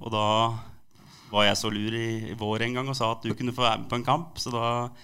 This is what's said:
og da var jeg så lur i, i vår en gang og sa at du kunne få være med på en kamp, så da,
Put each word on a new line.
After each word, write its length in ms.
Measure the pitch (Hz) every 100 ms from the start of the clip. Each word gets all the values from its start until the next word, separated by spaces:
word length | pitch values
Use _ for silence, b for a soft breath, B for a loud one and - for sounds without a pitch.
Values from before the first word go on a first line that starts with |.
og 100 | -
da 160 | 110 107 110 117 113 B B - - B B B
var 140 | 104
jeg 100 | 104 101
så 140 | 110
lur 240 | 104 107
i, 380 | 113 113 113 110
i 20 |
vår 280 | 113 104 110 120
en 80 |
gang 140 | 127 135
og 80 | 131
sa 160 | 113
at 100 | 113
du 100 | 113
kunne 220 | 107 123
få 80 | 120
være 160 | 120 110
med 100 | 113
på 60 | 120
en 40 |
kamp, 300 | 120 147 170 -
så 120 | -
da, 160 | 120 117 120 120 -